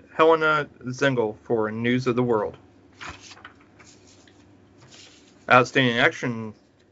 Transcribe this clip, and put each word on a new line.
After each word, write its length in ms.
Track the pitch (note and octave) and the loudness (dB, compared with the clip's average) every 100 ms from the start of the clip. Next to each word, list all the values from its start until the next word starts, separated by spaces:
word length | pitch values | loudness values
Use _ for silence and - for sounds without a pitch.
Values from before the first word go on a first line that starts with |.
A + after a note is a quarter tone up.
| - | -8
Helena 540 | - D#3+ D#3+ D#3 D3+ C3+ - B2 | 2 4 4 2 0 -4 -10 -10
Zengel 500 | B2 C#3 A#2+ A2 G#2+ | -2 0 0 -2 -4
for 280 | - A#2 G#2+ | -4 -2 -2
News 360 | A2 A#2+ B2+ B2+ | -2 -2 -2 0
of 100 | A#2+ | -2
the 60 | |
World. 340 | B2 A2 G2 - - _ _ - - - - - - - _ _ - - _ - - _ _ _ _ _ - - - - _ _ - | 0 0 -2 -10 -20 _ _ -20 -18 -18 -20 -20 -20 -20 _ _ -20 -20 _ -20 -20 _ _ _ _ _ -20 -20 -20 -20 _ _ 2
Outstanding 480 | B2+ B2 C#3 B2 A#2 | 4 4 2 0 2
action 540 | D#3 - B2+ A2+ A2 - _ _ _ | 0 -2 -6 -6 -10 -14 _ _ _